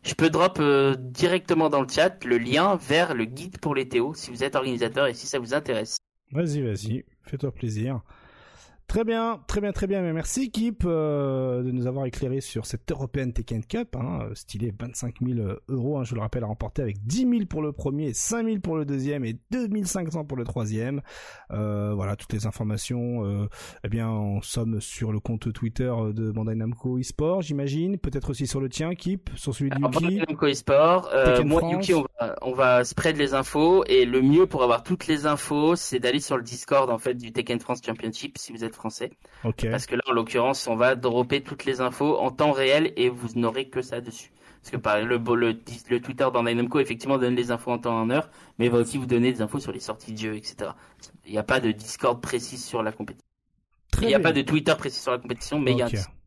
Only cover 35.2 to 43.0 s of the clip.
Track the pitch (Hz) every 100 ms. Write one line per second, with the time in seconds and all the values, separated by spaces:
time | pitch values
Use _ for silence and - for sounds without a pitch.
35.2 | 147 147 - 147 156 175 - 127 123 135
36.2 | - 135 113 117 - 139 131 113 131 123
37.2 | 117 113 117 117 - 123 - 110 110 107
38.2 | 135 - - 113 113 - 113 - 127 -
39.2 | - - 117 - 113 117 - 120 123 120
40.2 | 113 127 123 135 - 113 123 131 123 117
41.2 | 123 139 - 139 - 127 127 127 147 147
42.2 | 127 127 151 135 131 147 160 -